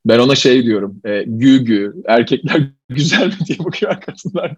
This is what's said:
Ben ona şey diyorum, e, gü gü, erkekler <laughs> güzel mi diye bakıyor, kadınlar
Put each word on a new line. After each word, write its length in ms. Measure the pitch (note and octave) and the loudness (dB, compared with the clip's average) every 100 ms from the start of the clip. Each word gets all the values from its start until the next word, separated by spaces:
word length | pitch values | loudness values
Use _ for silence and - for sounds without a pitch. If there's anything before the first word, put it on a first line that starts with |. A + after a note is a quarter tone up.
| A2 | 2
Ben 120 | A2+ | 4
ona 160 | B2+ | 4
şey 300 | C3+ C3 B2+ | 2 4 4
diyorum, 360 | A#2 G#2 G2 G2 | 2 0 -4 -8
e, 180 | G#2 G#2 A#2 | -6 -6 -4
gü 380 | A2+ C3+ C3+ | 0 4 4
gü, 300 | A2+ G#2 G2+ F#2+ G#2+ | 4 -2 -2 -6 0
erkekler 560 | A#2 A#2 B2+ - D#3+ C#3 - | 2 2 -2 0 0 -2 -6
<laughs> 100 | - | -10
güzel 380 | B2+ D3+ G#3+ C#4 | -4 0 0 0
mi 60 | - D#3+ | -2 -6
diye 100 | D3+ | -6
bakıyor, 380 | E3+ - G#3 F#3+ | -8 -6 -4 -6
kadınlar 560 | - - F#3+ G3 F3 | -10 -14 -8 -6 -6